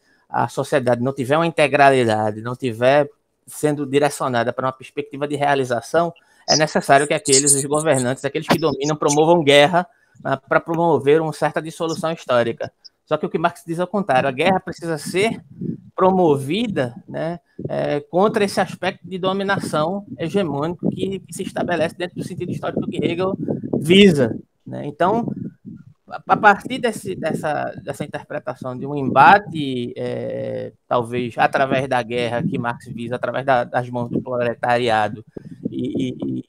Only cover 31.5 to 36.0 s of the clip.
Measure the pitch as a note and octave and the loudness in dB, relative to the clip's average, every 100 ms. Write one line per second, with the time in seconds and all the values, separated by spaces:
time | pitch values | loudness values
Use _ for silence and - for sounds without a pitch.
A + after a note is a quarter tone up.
31.5 | D3 C3+ C3+ C3+ B2+ A2+ A#2+ A#2+ A#2+ - | 2 0 0 0 -2 -2 -4 -2 -2 -2
32.5 | C3 A#2+ A#2+ - A2+ A#2 B2 B2 A#2+ C3+ | -4 -4 -8 -12 -10 -8 -6 -4 -4 0
33.5 | B2+ A#2+ B2+ B2 B2 A#2+ A#2+ B2+ B2 A#2+ | 2 2 -4 -4 -6 -4 -4 -4 -2 -2
34.5 | A2+ B2 A#2+ A#2+ A2 G#2+ G#2+ - - - | -2 0 2 2 2 0 -4 -14 -18 -18
35.5 | B2 - B2 B2+ - | -12 -8 -6 -4 -4